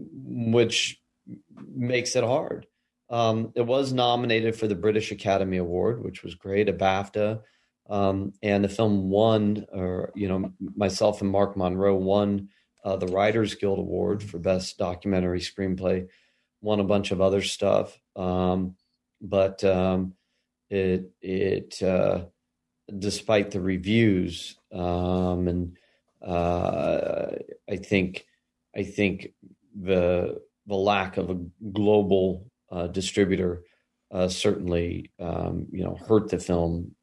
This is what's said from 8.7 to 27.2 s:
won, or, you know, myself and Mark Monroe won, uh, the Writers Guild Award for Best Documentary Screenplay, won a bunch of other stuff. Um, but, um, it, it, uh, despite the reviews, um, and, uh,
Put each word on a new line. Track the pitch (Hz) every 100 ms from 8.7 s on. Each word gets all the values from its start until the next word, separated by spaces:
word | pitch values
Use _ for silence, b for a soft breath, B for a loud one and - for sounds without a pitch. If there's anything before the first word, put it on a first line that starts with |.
| 101 110 101 95
won, | 98 113 107 104 107 -
or, | 95 92 92 92 104
you | 98
know, | 95 - - 95 104
myself | 98 - 107 104
and | 101
Mark | 98 101 98
Monroe | 90 92 101 95
won, | 95 101 101 101 98 B B _
uh, | 101 95
the | 92
Writers | 95 107 113 107 -
Guild | 101 95
Award | 90 90 95 104
for | 101 87
Best | 92 92 92 -
Documentary | 90 87 101 92 90 90
Screenplay, | - - 95 92 92 92 92 b b b b _
won | 104 104
a |
bunch | 98 101 101
of | 92
other | 95 98
stuff. | 98 - 98 101 - - _ 98
Um, | 92 92 92 92 92 - _ _ _ _
but, | 101 98 95 -
um, | 98 92 92 92 95 - _ _ _ _ _
it, | 101 95 92 92 _
it, | 92 95 98 98 98 -
uh, | 92 92 98 92 90 _ _ _ _ _ - 101
despite | 101 - - 104 101
the | 101
reviews, | 95 92 90 113 110 92 87 82 - - _
um, | 90 87 87 90 92 90 90 90
and, | 90 87 87 b b _ _
uh, | - 87 87 87 92 85 78 - - -